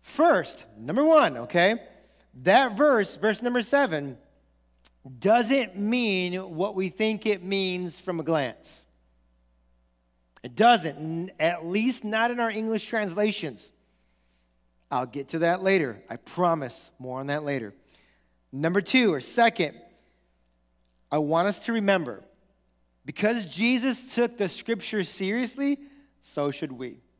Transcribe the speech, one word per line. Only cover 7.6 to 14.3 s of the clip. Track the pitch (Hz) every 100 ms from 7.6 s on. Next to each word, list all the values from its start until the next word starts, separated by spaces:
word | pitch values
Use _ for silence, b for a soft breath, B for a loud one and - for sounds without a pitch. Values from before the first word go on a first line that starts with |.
| 190 180 180 -
from | - 170
a |
glance. | 147 160 127 - - - _ _ _ _ _ _ _ _ _ _ _ _ _ _ _ _
It | 127
doesn't, | 120 233 233 160
n-, | 120 156 165 185 -
at | 160 175
least | 165 196 233 233
not | 208 220 233
in | 240
our | 226
English | 214 220 220
translations. | - 226 202 170 214 202 160 107 - _ _ _ _ _ _